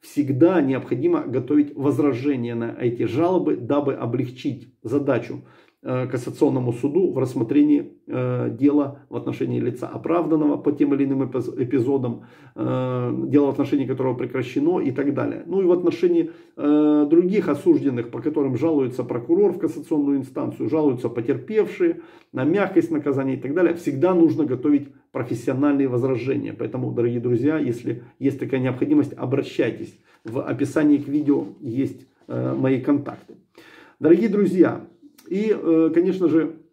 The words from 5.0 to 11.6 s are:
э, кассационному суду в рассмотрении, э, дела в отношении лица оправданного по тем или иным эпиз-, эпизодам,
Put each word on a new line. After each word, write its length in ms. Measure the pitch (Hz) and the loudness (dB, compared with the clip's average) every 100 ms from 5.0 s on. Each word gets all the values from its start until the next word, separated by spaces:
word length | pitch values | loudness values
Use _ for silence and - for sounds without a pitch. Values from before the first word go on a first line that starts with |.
| 143 120 - 123 - - _ _ | 0 -2 -2 -14 -14 -20 _ _
э, 220 | 135 127 127 | -6 -4 -2
кассационному 680 | 127 127 - 151 131 123 | -6 -6 0 2 2 -2
суду 400 | 117 151 156 190 | -2 0 2 0
в 60 | 131 | 0
рассмотрении, 760 | 127 127 - 147 147 143 - - - | -2 -2 0 4 4 2 0 -14 -10
э, 500 | 127 127 123 120 117 | -4 -2 -2 -4 0
дела 420 | 143 147 135 - - | 2 2 0 -6 -12
в 80 | 120 | -8
отношении 440 | - 127 131 120 | -8 -4 -4 -2
лица 260 | 120 123 - | -4 -6 -10
оправданного 680 | - 160 170 160 156 151 143 | -8 -2 0 2 2 2 0
по 160 | 147 | -2
тем 220 | - 143 | 0 0
или 100 | 139 | 2
иным 180 | 135 135 | 0 0
эпиз-, 320 | 123 127 117 | -2 -4 -6
эпизодам, 680 | - | -6